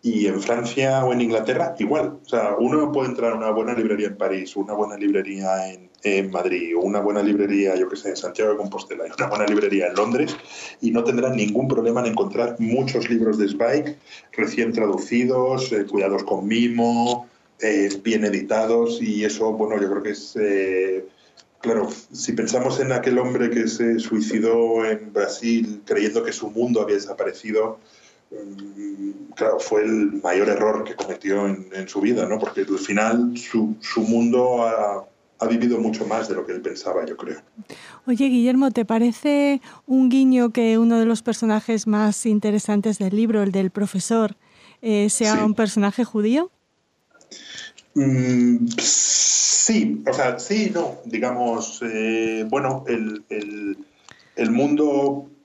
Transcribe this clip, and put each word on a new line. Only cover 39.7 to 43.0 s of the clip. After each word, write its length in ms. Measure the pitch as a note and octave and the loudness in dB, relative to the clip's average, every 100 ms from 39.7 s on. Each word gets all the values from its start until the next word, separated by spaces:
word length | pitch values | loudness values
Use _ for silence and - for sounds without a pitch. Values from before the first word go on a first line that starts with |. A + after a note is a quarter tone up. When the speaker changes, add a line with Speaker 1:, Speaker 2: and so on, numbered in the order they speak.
| - - | -20 0
Speaker 2:
un 220 | C4 C4 | 4 4
guiño 420 | C4 C4 B3+ A#3+ | 6 6 6 4
que 280 | A3+ A3+ A3+ | 2 2 4
uno 200 | A#3 A#3 | 4 4
de 80 | A3+ | 4
los 160 | A3 | 2
personajes 640 | - G#3+ A3+ G#3+ - A3+ A3 | -2 -2 2 0 0 -2 2
más 400 | G#3 G#3+ G#3 A#3 | 2 2 0 2
interesantes 720 | G#3 G#3+ G#3 - G#3 G#3+ | 2 2 0 0 0 0
del 160 | G#3 | 0